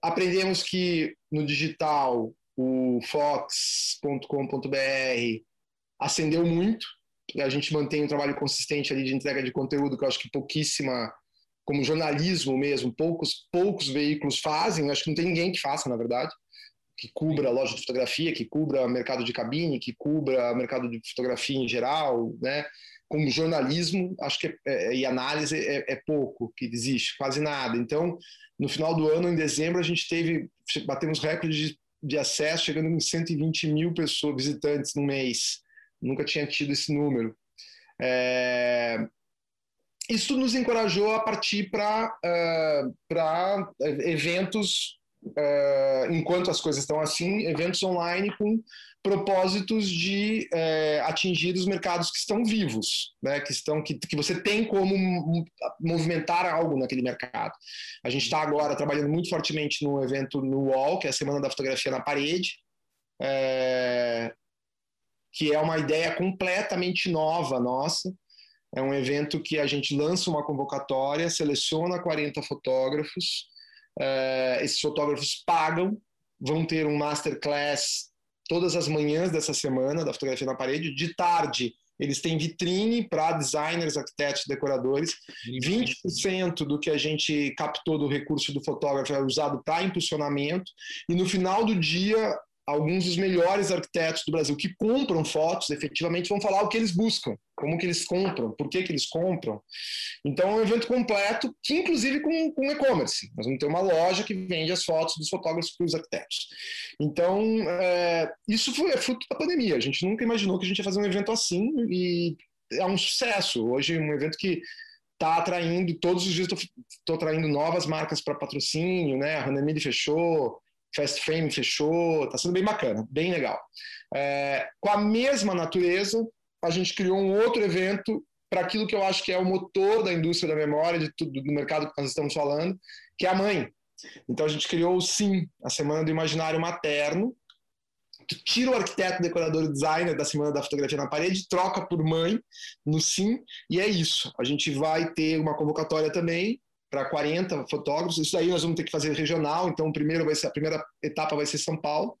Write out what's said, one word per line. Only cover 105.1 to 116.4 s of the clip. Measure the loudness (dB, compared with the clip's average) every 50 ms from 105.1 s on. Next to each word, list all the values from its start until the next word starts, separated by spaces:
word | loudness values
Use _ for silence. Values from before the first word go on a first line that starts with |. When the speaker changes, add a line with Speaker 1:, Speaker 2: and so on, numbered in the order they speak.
| -2
Speaker 1:
dos | -4 -4 -4
fotógrafos | -4 -2 -2 -2 -2 -2 -4 -6 -4
pros | _ -2 0 0
arquitetos. | -2 -4 -6 -8 -8 -8 -6 -8 -8 -8 -10 -12 -14 -12 -10 -10 -10 -10 -12 -6 _
Então, | -2 -2 2 2 2 4 4 4 2 2 2 2 0 0
é, | 0 0 2 2 2 4 4 2 2 2 0 0 -2 _ _ -2
isso | 0 0 0 0 0
foi, | 2 2 2
é | 2
fruto | 2 2 0 -2 -4 -4 -8
da | -4
pandemia. | -2 0 0 2 2 2 4 2
A | 2
gente | 2 0 0 0 0
nunca | 0 0 2 2
imaginou | 2 2 2 2 2 0 0
que | 0
a |
gente | -2 -2 -2
ia | -2
fazer | -2 0 0
um | 0
evento | 2 0 0 0 0
assim | 0 0 0 0 0 0 0 2 2 0 0 0
e | 0 0 2 2 2 2 0 -2 -2 -6 -12 _ _ _ _ _ -2
é | -2 0
um | 0 0
sucesso. | 0 0 -2 0 0 0 0 0 0 0 -2 -2 0 0
Hoje, | 0 0 0 0 0 0
um | 0 0 0 0
evento | 0 -2 -4 -4
que | -2 -2 -2 -2 -2 -4 -12 -16 -18 -18 -20 -20 _ _ _ _
tá | _ 0 2 4
atraindo, | 4 2 2 0 0 0 0 0 2 0 0 -2 0
todos | 2 2 2 4 2
os | 0 0
dias | 0